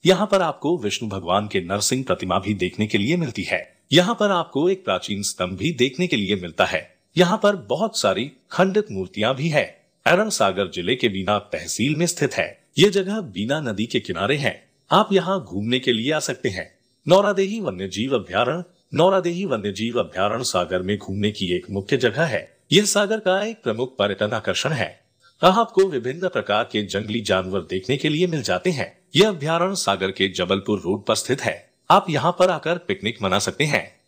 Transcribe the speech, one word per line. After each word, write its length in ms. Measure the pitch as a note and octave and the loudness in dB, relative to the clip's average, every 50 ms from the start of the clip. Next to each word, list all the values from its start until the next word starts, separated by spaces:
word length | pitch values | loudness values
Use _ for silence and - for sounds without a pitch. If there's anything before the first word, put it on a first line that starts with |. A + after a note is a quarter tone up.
| - | 6
यहाँ 220 | E3 F#3 E3+ G#3 G3+ | 6 4 4 4 2
पर 100 | - F#3+ | 2 2
आपको 360 | F3+ D#3+ C#3+ - - D3 E3+ E3+ | 2 2 -2 -2 -2 -2 0 0
विष्णु 320 | G#2 G#2 - - A#2+ A2 | 0 -4 -4 -4 -6 -6
भगवान 380 | G2 F#2+ E2+ E2+ F2+ G2+ G#2 G#2 | -6 -6 -2 2 2 2 2 0
के 140 | - G2 | -4 -4
नरसिंह 420 | F2+ E2+ F#2+ G#2 G#2 - C3 C3 C3+ | -2 -2 -2 -2 0 0 -2 -2 0
प्रतिमा 360 | - F#2 - - F#2+ F2 G2 | -2 -2 -2 0 -2 -2 -2
भी 140 | F#2 G#2 G#2+ | 0 -2 -2
देखने 340 | G2 F#2 F2+ - - G#2+ G#2+ | -2 -2 -4 -2 -2 -4 0
के 100 | - A2 | 0 0
लिए 200 | G2+ A#2+ E3 F3+ | 0 2 0 0
मिलती 260 | E3 C#3 - - F2+ | -2 -4 -4 -6 -6
है। 180 | - - F2 - - _ _ _ _ C#3+ | -4 -4 -4 -6 -8 _ _ _ _ 4
यहाँ 240 | E3+ F3+ F#3 A#3 - | 4 4 4 0 0
पर 120 | G#3+ G#3 | 0 0
आपको 380 | G3 F3 E3 - - C3+ D3+ F3+ | 2 0 -2 -2 -2 0 0 0
एक 140 | G3 F#3+ - | 0 -2 -2
प्राचीन 360 | - F#2+ F#2 - - G#2 G2 | -2 -2 -2 -2 -6 -6 -4
स्तंभ 360 | G2+ - - - F#2 F2+ F#2+ F#2 | -4 -6 -4 -4 -6 -6 -4 -4
भी 140 | G2 D3+ E3+ | -4 -4 0
देखने 340 | A#2+ B2 C3 - - F3+ F3+ | 2 0 0 0 -2 -4 -2
के 80 | - | 0
लिए 200 | B2 G2+ F#2 G#2 | -2 0 0 -2
मिलता 300 | G2 F2 F2 D#2+ - - | -2 -4 -10 0 0 0
है। 180 | - - E2 - - _ _ _ _ _ D#3+ | 0 0 -4 -6 -8 _ _ _ _ _ 2
यहाँ 220 | F3 F3 G3 G#3+ - | 4 4 4 2 2
पर 120 | G3+ G#3 | 2 0
बहुत 440 | F#3 B2+ G2+ A#2+ D3+ G#3 A3 - - | 0 -2 -4 -2 -2 -2 -2 -2 0
सारी 320 | - G2+ F#2+ F#2 A#2 D3 - _ _ _ | 0 2 2 0 -2 -6 -10 _ _ _
खंडित 400 | - - F3+ F#3+ F#3 G#3+ G#3 - | 2 2 2 4 4 0 -2 -2
मूर्तियां 420 | A2+ F#2+ F#2+ F2+ - G2 G#2+ A#2 C#3 | -4 -6 -6 -6 -4 -2 0 0 0
भी 160 | B2+ C#3+ E3+ | 0 -2 0
है। 140 | D3+ D3+ G2+ - - _ _ _ _ _ _ | 0 0 0 -2 -6 _ _ _ _ _ _
एरन 240 | - D#3+ F3+ G#3+ A3 | 2 4 4 2 0
सागर 380 | - - A2 G2 F#2 F#2 G2+ F2 | 0 2 2 2 2 0 -2 -2
जिले 280 | - - F2 F2+ B2+ | -4 -6 -2 -2 -2
के 140 | B2+ - A#2 | 0 0 -2
बीना 280 | G2 F#2+ F#2+ F2+ G#2 G#2 - - | 0 -2 -2 0 0 -2 -2 -4
तहसील 440 | - D#2 D#2 E2 - - G#2 C#3 D3+ | -10 -10 -8 -8 -4 -2 -2 -2 0
में 100 | D3 E3+ | 0 -2
स्थित 280 | E3+ - - D3 B2+ - | -2 -2 -2 -2 -2 0
है। 140 | - E2+ E2+ - _ _ _ _ - | -2 -4 -4 -6 _ _ _ _ 4
यह 120 | D#3+ G#3 | 4 4
जगह 320 | F3+ G3 F#3+ F#3 G#3 A3 | 4 2 -2 -2 -4 -6
बीना 380 | G3 C3+ F#2+ F#2 G#2 A2+ C#3 D3+ | -6 -8 -6 -6 -4 -2 -2 -4
नदी 260 | D#3 B2 G#2+ F#2+ G#2+ | -2 -4 -4 -4 -4
के 140 | A#2 - C3 | -2 -2 -4
किनारे 380 | A2+ - F#2 E2+ G2 G#2 C#3+ D3 | -4 -4 -6 -4 0 0 0 0
है। 260 | C#3 A#2 - - _ _ _ _ _ _ | 0 -2 -4 -4 _ _ _ _ _ _
आप 180 | D#3 F3+ G#3+ - G3+ | 2 2 4 4 2
यहाँ 300 | F#3 E3+ E3+ G3 F#3+ C3+ | 2 2 2 -4 -4 -4
घूमने 360 | G#2 F2 G2 G#2 A2+ B2 C3 | -6 -6 -6 -2 0 -2 0
के 140 | B2+ C3 A#2+ | 2 0 0
लिए 180 | A2 A2+ C3+ | 0 0 -2
आ 80 | D#3 D3+ | -2 -2
सकते 300 | - - C3+ - - B2+ | -2 -4 -6 -4 -4 -4
हैं। 240 | G2+ F#2 E2+ - _ _ _ _ _ _ _ D3 | -4 -4 -8 -10 _ _ _ _ _ _ _ 6
नौरादेही 520 | E3+ F#3+ G3+ G#3 G3+ F#3+ G3 F#3+ G#3 A3+ | 6 6 6 4 2 0 0 -2 -2 -4
वन्यजीव 560 | G3+ D3 G2 F2+ F#2+ F#2+ F#2 G2 A2+ C3+ C3+ | -4 -6 -6 -6 -8 -6 -4 -4 -2 0 0
अभयारण्य, 480 | A#2 F#2+ - F2 G2 A#2+ A#2+ D3 F3 F3+ - _ _ _ _ - | -2 -2 0 0 0 0 0 0 -4 -6 -10 _ _ _ _ 0
नौरादेही 520 | C3+ D#3+ F#3 G3 F#3+ E3+ F3 E3+ F3 G3+ | 4 4 4 4 4 0 0 -4 -4 -2
वन्यजीव 540 | F#3 C3 A2 F#2+ G#2 F#2+ G2 A2 A#2 A#2+ A#2+ | -2 -2 -2 -2 -4 -4 -4 -4 -2 0 -2
अभयारण्य 440 | G#2 F2 - F#2 F#2+ G#2 A2 A#2+ C3 | -2 -2 -2 -2 -2 0 0 -2 -4
सागर 380 | - - F#2 F2+ D#2+ F#2 F2+ | -2 0 -2 -2 0 -2 -4
में 160 | F#2 F#2 G#2 G2+ | -2 -2 -4 -4
घूमने 340 | - - G2 G2+ G#2 G#2+ | -4 -8 -6 -2 -2 -2
की 240 | G#2 - G2 F2+ F2 | -2 -2 -4 -2 -2
एक 100 | F2 - - | -2 -4 -4
मुख्य 280 | G2+ G2 G2 - - B2+ | -6 -6 -2 0 -2 2
जगह 280 | B2 A#2 G#2 A#2 E3 | 2 2 2 2 -2
है। 280 | D#3+ A2+ F2+ D#2 - _ _ _ _ | 0 -2 -6 -6 -8 _ _ _ _
यह 140 | - F3+ G#3 | 4 4 4
सागर 340 | G3 - G3+ G#3 F#3+ G#3+ A3 | 4 2 0 2 0 0 -2
का 220 | G#3+ F#3+ F#3 F#3+ G#3 | 0 0 0 0 0
एक 180 | A3 A3+ - _ | -4 -8 -6 _
प्रमुख 320 | B2 G#2+ G#2+ B2+ B2+ - _ | -4 -2 -2 -4 -6 -2 _
पर्यटन 340 | G2+ G2+ G2 F#2 G#2+ G#2 A#2+ | 0 0 0 -2 -2 -2 -2
आकर्षण 380 | A2 - - F#2 - - C3+ | -4 -2 -2 -2 -2 -2 -2
है। 160 | D#3+ B2+ G2+ D2+ - _ _ _ _ _ _ - _ _ | -2 -2 -2 -4 -6 _ _ _ _ _ _ -20 _ _
यहाँ 200 | - F3 F#3+ A3 | 4 6 6 6
आपको 220 | A#3 A3+ - - G3 | 2 2 4 2 2
विभिन्न 420 | G3 D#3+ C3 A2+ B2 C3+ F3 F3+ F3+ | 4 2 -4 -4 -4 -6 -4 -4 -2
प्रकार 360 | - A#2 G2+ - G2+ G#2 A#2 - | -2 -2 -2 0 2 0 0 0
के 100 | - G#2+ G#2 | -2 -4 -2
जंगली 380 | G2 - G2 G#2+ G2+ G#2 A#2 | 0 -4 -4 -4 -2 -4 -4
जानवर 400 | G#2+ G2+ F#2+ F#2+ F#2 F#2 F#2+ G2+ | 0 2 0 0 0 0 -4 -6
देखने 360 | E2+ - F2+ F#2+ - - C3+ C#3+ | -4 -4 -6 -6 -2 -2 -4 -2
के 120 | - D#3 | 0 0
लिए 180 | D3+ D3+ F3+ F3+ | 2 2 0 0
मिल 140 | E3 D3+ | 0 -2
जाते 300 | B2 - F#3 F#2 - F3+ | -2 0 -2 0 0 -2
हैं। 200 | F3 C3+ G#2 - - _ _ _ - | -2 -2 -4 -6 -8 _ _ _ 4
यह 140 | D3 G3 A3 | 4 4 4
अभयारण्य 460 | G3+ D#3+ C#3 D3+ D#3+ E3+ E3+ F#3 G3 | 4 -2 -2 -2 0 0 0 0 -2
सागर 360 | F3+ - - G2 F#2 F#2+ F#2+ | -2 0 0 0 0 0 -2
के 160 | F#2+ - G2 F#2+ | 0 0 0 0
जबलपुर 520 | F2 F#2 F2+ F2 G2 G2 F#2+ - G#2+ G2 | 0 -2 0 2 0 0 2 0 -2 -2
रोड 240 | - E2+ G2 G#2 - | 0 -2 -2 -2 0
पर 100 | - F#3 | 0 0
स्थित 260 | F3+ - - B2+ - | 0 2 -2 -2 0
है। 120 | - - - - - _ _ _ _ _ | 0 -4 -4 -4 -10 _ _ _ _ _
आप 160 | D#3+ G3 G3 F#3+ | 4 4 4 2
यहाँ 260 | D#3 C#3 A#2+ E3 F3 - | -2 0 2 0 2 4
पर 100 | - F#3+ | 2 2
आकर 280 | F3+ D#3 - D#3 E3+ F3+ | 2 0 -2 -4 -4 -4
पिकनिक 440 | - - G2+ F#2+ F#2+ G#2 A#2 - | -2 -6 -6 -4 -2 -6 -6 -2
मना 180 | G#2 F#2+ F#2 G2+ | -2 0 2 2
सकते 240 | - - - - D3+ | 0 0 -2 -2 -2
हैं। 200 | D#3 D3 A2 D#2+ - _ _ _ | 2 2 0 -2 -2 _ _ _